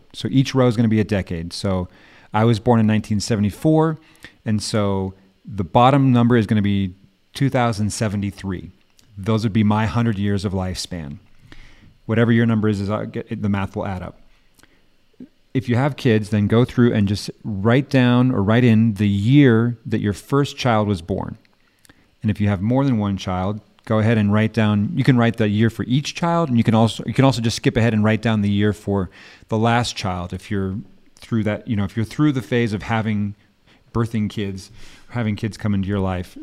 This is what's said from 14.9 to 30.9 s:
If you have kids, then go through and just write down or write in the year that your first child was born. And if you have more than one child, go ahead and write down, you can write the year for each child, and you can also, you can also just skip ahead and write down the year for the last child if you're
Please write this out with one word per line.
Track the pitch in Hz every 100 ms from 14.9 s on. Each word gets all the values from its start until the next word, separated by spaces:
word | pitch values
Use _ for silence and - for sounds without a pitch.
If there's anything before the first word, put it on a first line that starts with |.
| _ _ _ - _ _
If | 131 120
you | 117
have | 147 135
kids, | 131 110 101
then | 104 104
go | 110
through | 123 - 120
and | 113 98
just | 104 - -
write | - 98 104 127 139
down | 135 123 123 127
or | 101
write | 98 113
in | 123 110 113
the | 98 104
year | 101 104 143 139 113 117 117 -
that | 110
your | 104
first | 101 - 139 139 -
child | 131 110 104
was | 98
born. | 85 95 - - _ _ _ _ _ _ _ _
And | 110
if | 101
you | 104
have | 101
more | 101 127
than | 139 117
one | 104 95
child, | - 92 92 107 - _
go | - 110
ahead | 110 113
and | 104
write | 104 110
down, | 117 107 104 101
you | -
can | 127 127
write | 117 113
the | 107
year | 104 113
for | -
each | 98 127 143
child, | - 170 170 165
and | 120
you |
can | 113
also, | 113 113 - -
you |
can | 113
also | 135 120
just | 113 -
skip | 143 123
ahead | 113
and | 110
write | 107 110
down | 120 110
the | 101
year | 101 104
for | 101 - 98 90 - - - _
the | 110
last | 113 117 120 -
child | 101 90 87
if | 92 -
you're | 101 95 95 -